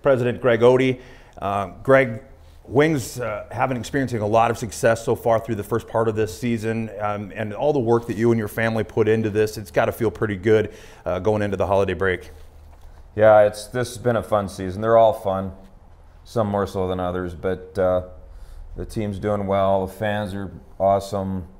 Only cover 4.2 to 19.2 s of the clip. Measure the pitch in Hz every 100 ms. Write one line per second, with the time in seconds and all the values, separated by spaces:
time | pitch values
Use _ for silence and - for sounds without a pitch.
4.2 | 104 113 117 110 113 - 120 113 - 113
5.2 | 120 113 110 104 101 113 - 113 113 107
6.2 | 104 - 123 117 110 113 110 101 104 104
7.2 | 101 82 107 101 143 151 113 117 120 101
8.2 | 117 117 104 - 113 113 104 - 107 110
9.2 | 107 101 107 - 101 - 113 101 110 -
10.2 | 110 98 107 110 101 - - - - 90
11.2 | 95 107 101 95 90 98 98 87 95 90
12.2 | - - - - - - - - - -
13.2 | 107 107 104 - - 127 120 107 120 113
14.2 | - 107 98 - 95 92 110 113 113 101
15.2 | 101 95 95 - - - - - - -
16.2 | - 120 104 101 95 98 92 92 90 92
17.2 | 90 82 95 92 - - 92 92 - -
18.2 | - - - - - - 90 113 104 95